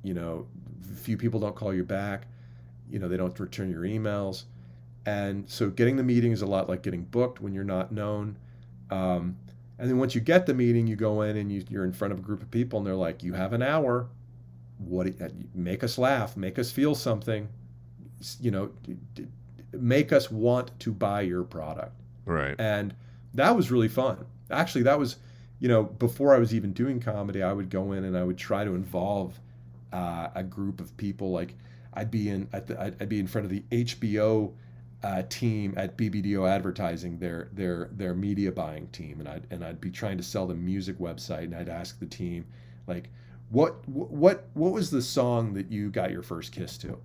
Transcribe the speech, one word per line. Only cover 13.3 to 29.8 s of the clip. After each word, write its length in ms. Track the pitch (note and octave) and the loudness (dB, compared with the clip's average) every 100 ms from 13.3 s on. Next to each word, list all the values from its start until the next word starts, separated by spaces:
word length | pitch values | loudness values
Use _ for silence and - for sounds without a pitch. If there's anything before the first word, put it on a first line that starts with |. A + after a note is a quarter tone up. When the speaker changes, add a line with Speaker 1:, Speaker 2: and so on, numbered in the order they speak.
Speaker 1:
have 180 | F2+ F#2+ | -2 0
an 100 | A#2 | 2
hour. 460 | B2+ D#3 C3+ B2 B2 - - - - - - - | 4 4 4 2 0 -10 -18 -18 -18 -18 -18 -12
What? 300 | F2 F2+ F#2 F2+ | -4 0 0 -2
Uh, 60 | E2+ - - | -8 -8 -10
make 300 | F#2 F2 F2 | -4 -2 0
us 140 | A#2+ B2 | 0 4
laugh. 400 | B2+ C3+ G#2 - | 4 4 0 -2
Make 200 | F#2 - | -4 -2
us 140 | A#2+ | -2
feel 240 | - D3 C#3+ | 2 2 4
something. 540 | C3 G#2+ A2+ G#2+ G#2 - - - - - - - | 2 0 0 -2 -4 -12 -18 -18 -20 -18 -18 -14
S-, 160 | - - | -14 -2
you 120 | A#2+ | 0
know, 160 | G2 G2+ - | 0 -2 -6
d-, 120 | - A#2+ - - | -12 -12 -12 -12
d-, 120 | - - - - - | -12 -14 -18 -18 -12
make 400 | - A#2+ C3+ D3 | -2 4 4 6
us 180 | D3 - | 4 4
want 400 | A2 A#2+ B2 A#2+ - | 2 4 4 0 -6
to 140 | - | -4
buy 280 | G2+ G2+ G2+ | 0 2 2
your 220 | G2 F2+ | 0 0
product." 560 | F2+ D#2+ D#2 D#2 - - - - - | -2 -6 -8 -6 -8 -12 -18 -14 -2
Speaker 2:
Right. 300 | E2 C#2 C#2+ | 0 0 0
Speaker 1:
And 380 | A2 G#2 G#2 - - - - | 0 0 -2 -8 -16 -20 -10
that 200 | - D#3 | 4 6
was 160 | A#3+ C3 | 6 6
really 200 | B2 A2 | 6 4
fun. 360 | - C3 - - - - | 4 0 0 -8 -16 -4
Actually, 340 | C3+ F3 C3+ | 0 2 6
that 140 | A#2+ D3 | 6 6
was, 200 | B2+ - - - - - | 4 -2 -16 -20 -20 -2
you 80 | B2 | 6
know, 160 | A2+ | 6
before 500 | G#2+ - A#2+ A#2+ C#3 | 6 2 0 4 8
I 40 | C3+ | 10
was 180 | A#2 A2+ | 8 4
even 160 | G2+ | 0
doing 300 | F#2+ B2+ B2+ | 0 0 0
comedy, 420 | A#2 G#2 G2+ G2 | -2 -2 -2 0
I 80 | F#2 | 2
would 180 | G2+ F#2 | 2 0
go 220 | F#2 G2 | -2 0
in 140 | G2 F#2+ | -2 0
and 120 | F2+ | 0
I 60 | |
would 140 | F2+ F2+ | 0 -2
try 260 | - G2+ | 0 0
to 120 | G#2 F2+ | 2 -2
involve 640 | F#2+ F2+ F#2+ G2+ F2+ - - - - - | -2 -2 0 0 -2 -8 -18 -20 -20 -20